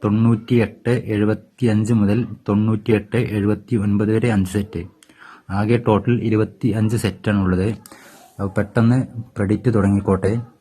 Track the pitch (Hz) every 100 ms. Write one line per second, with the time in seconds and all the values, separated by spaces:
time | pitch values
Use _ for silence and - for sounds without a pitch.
0 | 107 107 113 117 - 120 110 - - 120
1 | - 107 104 107 - _ 123 104 107 117
2 | 101 110 107 104 - 104 107 107 - 107
3 | 101 117 123 107 101 104 - 120 101 101
4 | 107 110 120 107 92 104 101 87 90 _
5 | _ _ - - _ 98 107 117 120 104
6 | 107 120 107 107 110 - 127 104 110 117
7 | - 92 - 101 95 90 98 107 - -
8 | - - - - 101 95 104 - 110 127
9 | 113 117 117 - 101 104 123 110 101 101
10 | 98 95 92 113 117 _